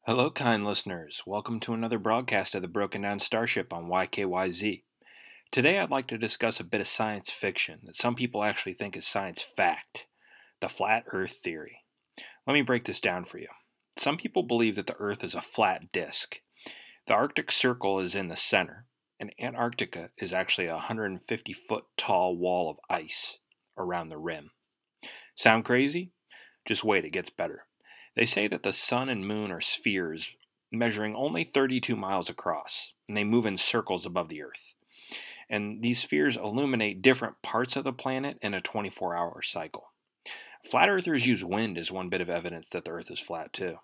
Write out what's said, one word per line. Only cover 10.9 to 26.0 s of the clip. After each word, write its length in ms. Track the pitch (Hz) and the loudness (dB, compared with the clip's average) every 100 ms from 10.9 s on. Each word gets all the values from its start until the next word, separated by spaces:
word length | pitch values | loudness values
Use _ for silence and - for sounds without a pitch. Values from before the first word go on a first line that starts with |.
| 113 - | 2 0
Earth 220 | 95 90 | -4 -4
theory. 500 | - 90 80 76 - _ _ _ - - - - | -4 -6 -8 -12 -18 _ _ _ -18 -18 -10 2
Let 80 | |
me 80 | 143 | 2
break 240 | 131 120 - | 4 0 0
this 160 | 90 | -2
down 240 | 98 90 90 | 0 -2 -6
for 120 | - | -12
you. 120 | 78 - _ _ _ - | -14 -18 _ _ _ -2
Some 180 | 143 156 | 0 0
people 280 | - 185 | -2 -2
believe 340 | 120 117 113 101 | 2 4 4 2
that 100 | 92 | -6
the 80 | - | -4
Earth 280 | 104 101 92 | -4 -4 -4
is 100 | 90 | -6
a 60 | |
flat 500 | - - 104 - - | -6 2 4 2 -4
disk. 480 | 92 78 - - - _ _ - - - - - | -4 -2 -4 -4 -10 _ _ -18 -18 -20 -20 0
The 80 | |
Arctic 380 | 104 139 - - | 2 2 -2 0
Circle 480 | - 127 123 98 95 | 2 2 2 0 2
is 160 | 92 98 | 0 -2
in 140 | 90 | -2
the 80 | 85 | -2
center, 480 | - - 127 - - _ _ _ | 4 4 2 -6 -20 _ _ _
and 160 | 107 - | -12 -8
Antarctica 720 | 123 120 120 120 90 87 85 - | -8 0 -2 0 -6 -6 -12 -8
is 140 | 92 | -2
actually 360 | 92 92 - 85 | -2 0 0 0
a 100 | 80 | -2
hundred 420 | - 113 104 92 - | -4 -2 -4 -4 -6
fifty 240 | 113 - | -6 -6
foot 320 | - - 110 - - | -12 -4 -4 -4 -6
tall 400 | - 95 92 87 | 2 4 4 2
wall 320 | 90 90 82 | 2 2 0
of 80 | 73 - | -4 -4
ice 500 | 82 80 - - - _ _ _ - | -4 -2 -4 -4 -8 _ _ _ -6
around 300 | 90 87 80 | -2 -2 -4
the 100 | 78 | -8
rim. 340 | 85 80 76 _ _ _ _ _ - - - - | -6 -6 -10 _ _ _ _ _ -16 -16 -18 6
Sound 300 | 117 110 113 | 8 8 8
crazy? 460 | 123 139 165 | 4 4 0